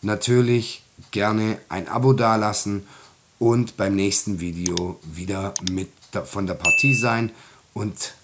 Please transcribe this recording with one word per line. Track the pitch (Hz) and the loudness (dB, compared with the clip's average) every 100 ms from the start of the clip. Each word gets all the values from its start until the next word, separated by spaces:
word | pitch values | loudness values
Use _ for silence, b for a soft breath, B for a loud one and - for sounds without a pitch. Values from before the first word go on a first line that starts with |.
natürlich | 101 104 - 123 120 120 110 - - - - | -2 -2 4 4 6 2 0 -10 -16 -20 -8
gerne | 104 104 110 110 107 - | -2 0 2 0 -2 -6
ein | 90 82 | -8 -4
Abo | - 127 | 0 4
dalassen | 120 113 113 107 101 - 101 95 B B B _ _ | 4 4 4 2 0 -2 -4 -8 B B B _ _
und | 117 117 117 - | 2 4 0 -2
beim | 101 98 | 0 2
nächsten | 98 95 - 98 | 2 2 0 -4
Video | 87 85 87 87 90 - | -4 -4 -2 -2 -4 -8
wieder | 80 80 92 98 98 - 92 | -12 -12 -6 -4 -4 -4 -4
mit | 92 95 - - | -4 -6 -10 -8
da-, | 101 | -8
von | - 101 95 | -6 -4 -4
der | |
Partie | 90 - 185 139 | -2 0 2 2
sein | 131 120 113 113 B B B B | 2 2 0 -2 B B B B
und | - 107 92 - - | -6 -6 -6 -10 -10